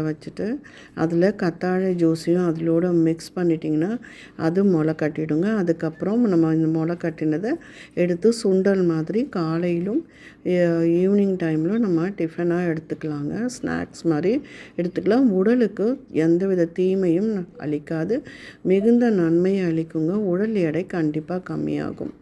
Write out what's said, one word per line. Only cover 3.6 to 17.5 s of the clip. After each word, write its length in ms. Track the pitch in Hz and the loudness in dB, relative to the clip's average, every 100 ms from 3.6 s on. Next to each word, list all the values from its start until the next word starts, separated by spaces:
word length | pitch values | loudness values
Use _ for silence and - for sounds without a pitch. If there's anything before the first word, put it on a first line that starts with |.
| 156 151 175 240 - - - - | 0 -2 -2 -4 -10 -20 -18 -4
அது 240 | 165 180 | -2 2
முளை 300 | 202 165 156 156 | 4 4 2 0
கட்டிடுங்க. 440 | 151 151 156 151 196 220 | -2 -2 -2 0 0 0
அதுக்கப்புறம் 640 | 175 165 160 165 180 226 233 | 0 0 -4 -4 -2 2 2
நம்ம 180 | 170 160 | 4 4
இந்த 140 | 160 160 | 2 2
முளை 280 | 160 160 175 | 0 -2 -2
கட்டினதை 560 | 170 160 156 151 214 330 - - - | -4 -2 -2 -2 -2 -6 -8 -20 -8
எடுத்து 360 | - 175 175 220 233 | -2 0 2 2 2
சுண்டல் 400 | 202 190 196 190 180 | 2 2 2 2 2
மாதிரி 320 | 160 160 202 285 | 0 -2 -2 -4
காலையிலும், 720 | 190 160 165 180 170 185 269 - - - - 180 | -4 -2 -2 -2 -2 -2 -4 -6 -14 -20 -10 -2
எ-, 300 | 180 175 165 165 170 | 2 2 2 2 2
ஈவினிங் 380 | 190 202 196 185 | 4 4 2 0
டைம்ல 340 | 165 156 160 226 | 0 0 0 0
நம்ம 300 | 214 165 180 196 | 0 0 -2 -4
டிஃபனா 400 | 160 170 175 170 175 | -6 -2 -2 0 0
எடுத்துக்கலாங்க. 760 | 160 160 156 156 147 143 180 247 240 | -4 -6 -8 -6 -6 -6 -4 -6 -6
ஸ்நாக்ஸ் 480 | 170 165 175 - 170 | -6 -4 -6 -4 -2
மாதிரி 220 | 151 180 269 - - - - | 0 0 -2 -4 -16 -12 -6
எடுத்துக்கலாம். 540 | 175 175 180 233 262 185 | -4 -2 0 4 4 4
உடலுக்கு 480 | 196 247 214 202 214 269 - - 165 | 4 2 2 0 -2 -2 -4 0 2
எந்தவித 420 | 170 196 185 165 170 | 2 2 2 0 0
தீமையும் 520 | 185 190 180 165 220 202 170 | 0 2 2 2 0 -2 -6